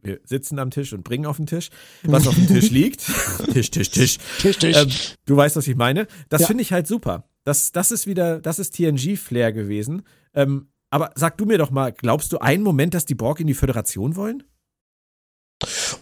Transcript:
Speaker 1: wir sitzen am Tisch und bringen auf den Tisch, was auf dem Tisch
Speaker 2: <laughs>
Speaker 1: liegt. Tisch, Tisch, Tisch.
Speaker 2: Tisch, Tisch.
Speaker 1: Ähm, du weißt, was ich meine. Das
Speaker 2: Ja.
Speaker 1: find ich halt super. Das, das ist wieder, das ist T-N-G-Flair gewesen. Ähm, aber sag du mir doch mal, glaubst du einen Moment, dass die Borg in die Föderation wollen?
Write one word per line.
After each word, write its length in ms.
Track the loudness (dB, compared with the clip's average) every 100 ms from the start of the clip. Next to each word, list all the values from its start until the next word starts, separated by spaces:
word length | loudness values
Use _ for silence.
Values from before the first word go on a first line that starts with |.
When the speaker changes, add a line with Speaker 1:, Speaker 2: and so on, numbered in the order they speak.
Speaker 1:
wir 200 | -10 -10
sitzen 340 | -6 -8 -6 -6
am 140 | -6
Tisch 220 | -6 -8
und 100 | -10
bringen 220 | -6 -6 -4
auf 100 | -6
den 100 | -6
Tisch, 220 | -6 -8 -14 -20 -6
was 240 | 2 4 6
auf 60 | 6
dem 120 | 6
Tisch 220 | 6 6
Speaker 2:
<laughs> 20 |
Speaker 1:
liegt. 300 | 4 2 0 -6 -4 -4 -4 -2
Tisch, 200 | 0 0
Tisch, 200 | -2 0
Tisch. 260 | 2 2 0 -6 0
Speaker 2:
Tisch, 180 | 2 2
Tisch. 200 | 4 4
Speaker 1:
Ähm, 120 | 4 0 -8 -6 2
du 100 | 4
weißt, 220 | 4 2
was 100 | -2
ich 80 | 0
meine. 320 | 2 0 -2 -10 -2
Das 120 | 2
Speaker 2:
Ja. 60 | 2
Speaker 1:
find 140 | 0
ich 100 | 0
halt 160 | -2 0
super. 380 | -4 -4 -6 -10 _
Das, 300 | -2 -2 -2
das 180 | -2 -2
ist 160 | -2 -4
wieder, 320 | -2 0 -2
das 180 | -4 -6
ist 140 | -6 -2
T-N-G-Flair 760 | 0 0 -2 -4 -4 0 0
gewesen. 520 | 0 -4 -4 -4 -8 -12 _ _
Ähm, 360 | 0 0 0 -6 _ _
aber 200 | -2 -2 -2
sag 220 | -2 0
du 80 | 0
mir 120 | 2
doch 100 | 2
mal, 200 | 0 -2
glaubst 400 | -2 0 0 -2
du 80 | -2
einen 240 | 0 2
Moment, 300 | 2 2 2 0
dass 100 | -2
die 80 | -2
Borg 240 | -2 -2
in 40 | -2
die 60 |
Föderation 640 | 0 0 0 -4 -4 -4 -4
wollen? 280 | -6 -8 -14 _ _ _ _ _ _ _ _ _ _ -10 -8 -6 -6 -4